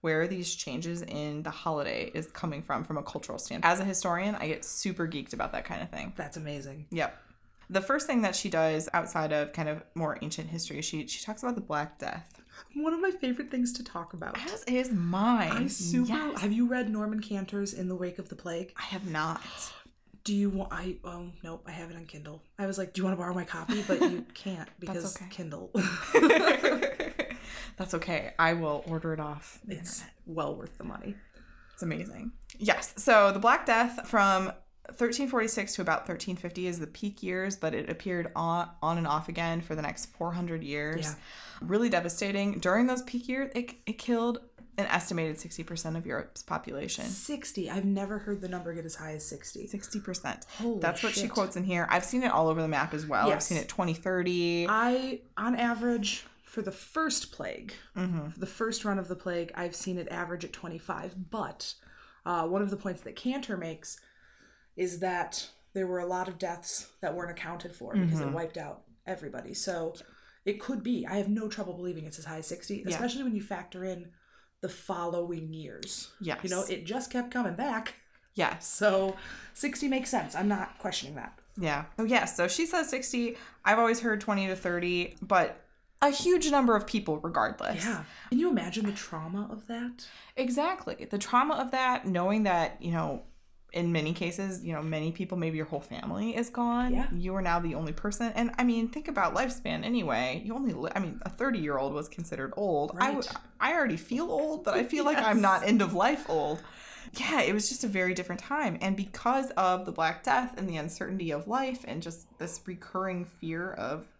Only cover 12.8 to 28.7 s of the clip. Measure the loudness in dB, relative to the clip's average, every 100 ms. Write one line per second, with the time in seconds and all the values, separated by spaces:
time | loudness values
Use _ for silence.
12.8 | 0 2 0 0 -2 -2 -2 0 0 0
13.8 | -8 -8 -8 -8 -6 -6 -6 -6 0 0
14.8 | 2 2 2 4 6 6 4 2 0 0
15.8 | 2 2 4 2 0 0 2 4 4 4
16.8 | 0 0 0 -2 -2 -4 -2 -2 -2 -2
17.8 | -2 -2 -4 -6 -10 -10 -6 -6 -6 -8
18.8 | -8 -6 -4 -2 0 -2 -6 -8 -8 -10
19.8 | -20 _ _ -10 0 2 4 2 -2 -4
20.8 | -4 -6 -8 -8 -10 -12 -10 -10 -10 -12
21.8 | -10 -12 -14 -14 -14 -14 -16 -4 -2 -2
22.8 | -2 0 2 2 0 -2 -2 -6 -2 0
23.8 | 2 4 4 2 -6 -10 -8 -6 -10 -10
24.8 | -6 -4 -4 -4 -8 -10 -8 -8 -2 2
25.8 | 2 0 6 8 10 10 8 6 6 4
26.8 | 0 -2 -6 -4 -6 -6 -10 -12 -12 -8
27.8 | -2 -2 0 -2 -2 2 4 4 0